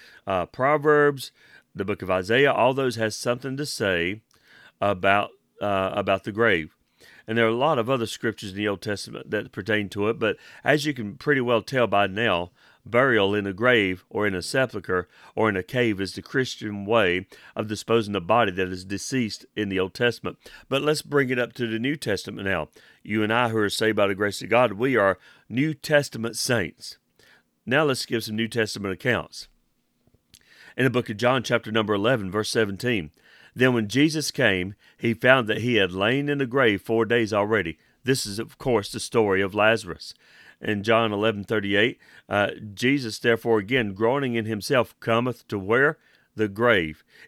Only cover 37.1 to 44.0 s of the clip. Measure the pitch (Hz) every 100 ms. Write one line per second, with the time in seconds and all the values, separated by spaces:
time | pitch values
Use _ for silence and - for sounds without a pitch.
37.1 | 120 110 107 104 110 82 78 _ _ 117
38.1 | 131 107 101 143 - 135 113 98 110 -
39.1 | 117 104 95 98 104 107 113 92 78 -
40.1 | - _ - - - - 104 101 113 113
41.1 | 104 110 104 95 110 101 98 120 - -
42.1 | - - 98 101 - 107 95 120 143 117
43.1 | - 123 113 120 110 98 131 104 95